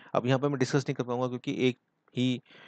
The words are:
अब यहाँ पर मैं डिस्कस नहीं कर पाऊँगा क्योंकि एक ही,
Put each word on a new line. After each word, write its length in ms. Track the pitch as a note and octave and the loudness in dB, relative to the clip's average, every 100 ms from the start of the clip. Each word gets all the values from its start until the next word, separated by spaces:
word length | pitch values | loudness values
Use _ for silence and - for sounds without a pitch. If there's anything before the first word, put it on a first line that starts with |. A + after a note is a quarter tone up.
| - | -2
अब 120 | - A#2+ | -2 2
यहाँ 120 | C3 | 2
पर 100 | C#3+ | 2
मैं 100 | C#3 | 0
डिस्कस 220 | B2+ D3 | 2 0
नहीं 140 | C3+ | -2
कर 100 | C3 | -6
पाऊँगा 240 | B2 A#2+ B2+ | -4 -2 -4
क्योंकि 400 | B2 C#3+ - B2+ | -4 -6 0 0
एक 100 | B2 _ _ _ - | 0 _ _ _ -2
ही, 260 | B2+ B2 _ - | 0 0 _ -20